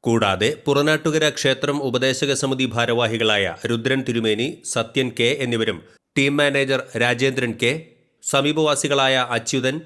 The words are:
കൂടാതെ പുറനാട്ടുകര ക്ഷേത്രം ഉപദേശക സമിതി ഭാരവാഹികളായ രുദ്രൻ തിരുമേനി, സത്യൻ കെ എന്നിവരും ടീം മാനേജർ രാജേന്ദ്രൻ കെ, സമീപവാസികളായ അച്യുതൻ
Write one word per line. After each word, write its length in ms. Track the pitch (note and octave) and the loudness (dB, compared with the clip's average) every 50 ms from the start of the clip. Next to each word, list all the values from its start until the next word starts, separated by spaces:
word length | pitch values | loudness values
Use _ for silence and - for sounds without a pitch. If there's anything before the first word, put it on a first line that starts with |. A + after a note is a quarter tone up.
| - | 0
കൂടാതെ 440 | A#2+ A#2 A2+ G#2 G2+ F#2+ F#2 G#2 A#2 D3+ - | 2 2 2 4 2 2 2 0 0 0 -2
പുറനാട്ടുകര 640 | - - C#3 C#3 D3 D3+ D#3 D3+ D3+ E3 D3+ D#3 D3+ D3+ | -2 0 2 2 4 2 2 2 0 0 0 2 0 0
ക്ഷേത്രം 480 | C#3+ - - C3+ C3 C3 - C#3+ C#3+ D3 C#3 C3 | 0 0 0 0 0 0 0 -2 -2 -2 -4 -2
ഉപദേശക 440 | A#2 B2+ B2+ C3 C3 B2+ - C#3 C#3 | -2 0 0 0 0 0 0 -2 -2
സമിതി 320 | - - C3 C3+ B2+ C3 | -2 0 -2 0 0 -2
ഭാരവാഹികളായ 800 | B2 G#2 A#2 A#2 A#2 A#2 A#2 A#2+ A2 A2+ A2+ A2+ A2 G#2+ G#2 G2 F2+ E2 - - A2 | -2 0 0 0 0 2 2 2 0 0 0 0 2 2 2 0 -2 -4 -6 -4 -2
രുദ്രൻ 300 | A#2 A2+ A2+ C3 C3 C3+ | -2 0 0 0 0 0
തിരുമേനി, 460 | B2+ B2+ A#2 A#2 A2+ A2 G#2+ G#2 A#2+ D3 F#3+ - - - - | 0 -2 -2 -2 0 0 0 0 -2 -4 -6 -10 -10 -6 -4
സത്യൻ 340 | A#2+ A2+ A#2 - C3+ C3 B2 A#2+ | -4 -4 -2 -2 -2 -2 -2 -2
കെ 140 | - A#2+ A#2 C#3 C#3+ | 0 0 0 2 0
എന്നിവരും 360 | C3+ A#2+ A#2+ A2+ A2+ A2 G2+ E2 - - - _ _ _ _ | -2 -2 -2 0 0 -2 -2 -6 -10 -20 -20 _ _ _ _
ടീം 180 | - C#3 C#3 C#3+ D3 | 0 2 2 2 2
മാനേജർ 420 | D3 C#3+ C#3 C#3 C#3 C3+ C3+ B2+ B2 - - A#2 | 2 2 2 0 0 2 0 -2 -2 -4 -2 0
രാജേന്ദ്രൻ 500 | A#2 A#2+ B2 A#2 C3 C3+ C3 B2+ B2 A#2+ G#2+ - | 0 2 2 2 0 0 0 0 -2 -4 -2 0
കെ, 100 | A#2 A#2 C3+ D#3+ D#3+ - _ _ _ _ _ _ - | 0 -2 -2 -2 -8 -14 _ _ _ _ _ _ -8
സമീപവാസികളായ 920 | - - C#3 C#3 D3 D3+ D#3 D#3 D3+ D3 C#3 - D3 C#3 C#3 C3+ C3 C3 C3 B2+ A#2+ A#2+ | -2 0 0 0 0 0 0 2 0 0 0 0 0 2 2 2 2 2 2 0 0 -2
അച്യുതൻ 400 | A#2 A2+ - - C3+ B2+ C3 C3+ D#3+ D#3+ | -4 -4 -2 -4 -2 0 -2 -2 -4 -8